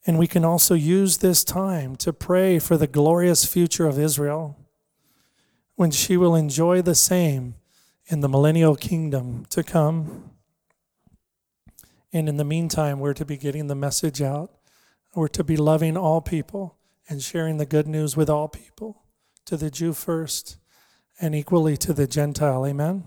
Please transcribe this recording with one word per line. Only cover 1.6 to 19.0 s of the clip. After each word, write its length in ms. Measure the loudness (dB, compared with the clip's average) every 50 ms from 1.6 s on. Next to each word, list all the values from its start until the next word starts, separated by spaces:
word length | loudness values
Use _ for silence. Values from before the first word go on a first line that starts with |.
| -2 -2 -2 -4 -4 -6 -8
to 160 | -6 -6 -6 -6
pray 460 | _ -2 0 2 2 4 4 2 2
for 180 | 2 2 2
the 100 | 2 2
glorious 580 | 2 2 2 4 4 4 4 4 4 4 2 0
future 420 | 0 2 2 2 2 2 0 0
of 120 | 0 2 2
Israel, 580 | 0 0 0 0 -2 -2 -4 -6 -8 -10 -12 _ -20 _ _ _ _ _ _ _ _ _ _ _ _ _ _ _ _ _ _ _ _ _ _
when 160 | 0 0 0
she 260 | 0 -2 0 2 2
will 180 | 4 4 6 4
enjoy 460 | 4 2 0 0 0 2 2 2 2
the 140 | 2 2 2
same 600 | 2 2 2 2 2 2 2 0 -2 -6 -8 -12 -16 _ _ _ _ _ _ _ _ _
in 140 | -6 -2 0
the 80 | 0 2
millennial 460 | 4 4 4 6 6 6 6 6 4
kingdom 680 | 2 0 -4 -2 -2 -2 -2 -4 -4 -4 -6 -10 -10 -10 -6
to 140 | -4 -4 -4
come. 680 | 0 2 2 2 2 0 -2 -4 -6 -10 -14 -18 -20 _ _ _ _ _ _ _ _ _ _ _ _ _ _ _ _ _ _ _ _ _ _ _ _ _ _ _ -20 _ -20 -20 _ _ _ _ _
And 180 | -4 -2 -2 -2
in 80 | -2
the 60 | -2 -2
meantime, 560 | -2 -2 -2 -2 -2 -2 -2 -2 -2 -2 -4
we're 140 | -4 -4 -4
to 100 | -4 -6
be 120 | -10 -8
getting 300 | -8 -6 -6 -6 -6 -6
the 80 | -6 -6
message 460 | -4 -4 -4 -4 -2 -4 -4 -2 -2
out. 300 | -4 -4 -4 -6 -8 -10 _ _ _ _ _ _ _ _ _ _ _ _ _
We're 140 | -4 -4 -2
to 140 | -2 -4 -2
be 140 | 0 0
loving 400 | 2 4 4 4 2 2 0 -2
all 240 | -2 0 0 0 0
people 560 | -2 -2 -4 -4 -6 -6 -10 -10 -10 -10 _ _ _ _ _ _ _ -12
and 120 | -12 -10
sharing 360 | -10 -8 -6 -4 -4 -4 -2
the 80 | -4 -4
good 220 | 0 0 0 0
news 280 | 0 -2 -4 -4 -2 0
with 140 | 0 0 2
all 180 | 0 -2 -2
people, 560 | -6 -10 -16 -20 _ _ -16 -14 -14 -14 _